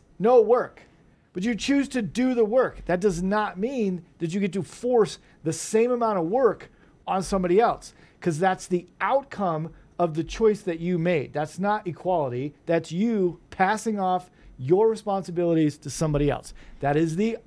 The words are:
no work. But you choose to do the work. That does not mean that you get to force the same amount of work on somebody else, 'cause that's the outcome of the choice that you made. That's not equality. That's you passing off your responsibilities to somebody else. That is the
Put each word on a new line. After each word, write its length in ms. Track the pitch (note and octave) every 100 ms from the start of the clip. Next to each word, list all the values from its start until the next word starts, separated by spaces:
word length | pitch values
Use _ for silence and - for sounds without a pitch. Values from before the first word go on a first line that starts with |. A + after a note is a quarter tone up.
| _ -
no 220 | G3+ B3
work. 420 | G#3 B3 E3 - - _ _ _ _
But 100 | F3+
you 100 | G#3+
choose 340 | G#3+ - C#4 C#4
to 120 | B3+
do 320 | F#3+ G#3 B3+
the 100 | A#3+
work. 380 | G#3+ B3+ F#3+ - -
That 140 | F3
does 220 | G#3 E3+
not 360 | F#3+ G#3 G#3 F3+
mean 460 | A3+ C4+ G3+ F3+ - -
that 140 | E3
you 60 | G3
get 120 | G3
to 80 | G3
force 560 | D#3 - B3 B3 F#3+ - - _
the 80 | E3
same 400 | D#3 - A3 A#3+
amount 260 | B3 A3+ G3+
of 60 | E3
work 440 | A#3 A#3+ E3 - _ - _ -
on 160 | F#3
somebody 380 | F3 G3 F3+ F#3
else, 340 | A3+ C#3+ - - - _
'cause 180 | F3 D3
that's 260 | F#3 F#3 -
the 200 | F3+ E3+ -
outcome 680 | F#3+ C4+ C4+ - F#3+ D#3 D#3+ - - -
of 160 | F3
the 80 | D#3
choice 380 | E3 - A3 G#3
that 160 | F#3 E3
you 180 | E3+ F3+
made. 340 | E3+ E3 A#2+
That's 260 | D3 D3+ -
not 280 | G3+ G#3 F#3
equality. 680 | D3 F3+ F3+ C3+ A#2+ C#3+ - -
That's 260 | E3+ E3
you 480 | E3 A3+ A3 F3+ E3 -
passing 480 | - F#3 G#3+ A3+ G#3
off 320 | F#3 F#3 F3+ _ - -
your 320 | C3 F3+ A3+
responsibilities 880 | G#3+ G#3 G3 F3+ E3+ E3+ E3 D3+ -
to 120 | -
somebody 400 | - D#3+ C#3+ D3
else. 240 | B2 - - - -
That 160 | C#3 C#3+
is 200 | E3 D#3+
the 220 | A3 A3+